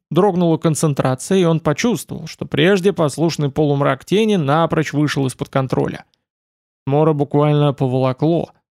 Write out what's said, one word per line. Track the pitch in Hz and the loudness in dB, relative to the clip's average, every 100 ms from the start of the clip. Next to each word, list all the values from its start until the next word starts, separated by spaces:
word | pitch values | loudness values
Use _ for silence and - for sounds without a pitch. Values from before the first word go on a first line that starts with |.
| _ | _
дрогнула | 156 202 175 170 160 | 0 2 2 2 2
концентрация, | 165 147 160 135 131 131 - 190 | 0 0 0 0 -2 -2 0 2
и | 165 | 2
он | 160 | 2
почувствовал, | 156 147 240 180 - 143 160 | 0 -2 0 -2 -6 -12 -14
что | - 143 | -12 -6
прежде | 139 165 202 185 | 0 2 2 2
послушный | 175 156 135 165 147 143 | 0 0 0 -2 0 -2
полумрак | 135 151 143 143 131 - | 0 0 2 0 -2 -2
тени | 190 220 202 | 0 2 0
напрочь | 139 147 165 165 147 | 2 0 0 0 -2
вышел | 143 147 - 135 | 0 0 0 -4
из-под | - - | -4 -6
контроля. | 139 135 - 135 - - _ _ _ _ _ _ _ - | -4 -2 -2 -4 -6 -16 _ _ _ _ _ _ _ -2
Тмора | 143 156 | 0 2
буквально | 147 143 147 151 147 147 | 0 0 0 2 2 0
поволокло | 135 135 131 131 127 151 165 - _ _ | 0 -2 0 -2 0 0 0 -4 _ _